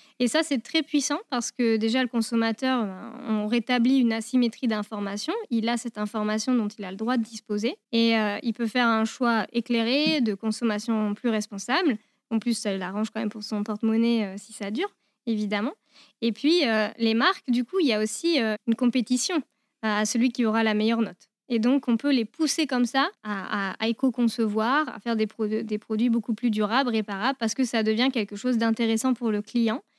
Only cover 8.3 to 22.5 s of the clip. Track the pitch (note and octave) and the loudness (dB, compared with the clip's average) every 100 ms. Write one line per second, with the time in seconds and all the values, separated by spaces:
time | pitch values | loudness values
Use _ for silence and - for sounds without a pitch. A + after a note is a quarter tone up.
8.3 | G3+ A#3+ A3 A3+ B3+ A#3+ A3 A3 - A#3+ | -2 -4 -2 -2 2 2 2 0 0 0
9.3 | A3+ - A#3+ A3+ A#3 A3+ C#4 D#4 D#4 A3 | 2 0 -4 0 0 2 2 2 2 2
10.3 | G3 A3 G#3+ A#3 G#3 G#3+ A3 G#3 G#3 A#3+ | 0 -2 0 0 -2 0 0 0 -2 -2
11.3 | A3 G#3 G3+ A3 C#4+ F4 G#3+ _ _ - | -2 -2 -8 -2 2 2 0 _ _ -4
12.3 | A3+ A#3+ A3+ G#3 F#3+ F#3 G3 A3 A3 A3 | -2 0 -2 -2 -4 -4 -4 -4 -4 -6
13.3 | G#3 G#3 G#3 G#3 G#3 A3 A3 A#3 A#3 G3 | -6 -6 -4 -4 -2 0 2 2 2 0
14.3 | G3 - - G3+ A3+ G4+ _ _ _ - | -6 -14 -10 -6 -4 -4 _ _ _ -4
15.3 | G#3+ G#3 G#3 A#3+ G#4+ _ _ - - A#3 | -2 0 -2 -2 -6 _ _ -20 -4 -4
16.3 | G#3+ C#4+ F4 B3+ A3 G#3 - A3+ A3+ D#4+ | 0 2 4 4 2 0 0 0 4 2
17.3 | F#4+ - A#3+ A#3+ F#4+ C#4+ G#3+ G#3+ - E4+ | 0 0 0 0 0 2 2 0 -2 0
18.3 | D#4 A3+ G#3+ - A3+ B3 B3+ A3 B3 - | 2 2 -2 -2 0 2 0 0 0 0
19.3 | E4+ - _ _ _ A3 G#3 G#3 A#3 B3+ | -2 -4 _ _ _ -2 0 0 2 0
20.3 | B3 A3+ A3 A3 G#3+ A3 A#3 G#3 - _ | 2 0 2 2 2 2 2 -2 -4 _
21.3 | _ - A#3 A#3+ C#4 C4 A3+ C#4+ C4 A3 | _ -4 0 4 2 2 0 2 0 0
22.3 | - D#4 | -2 -2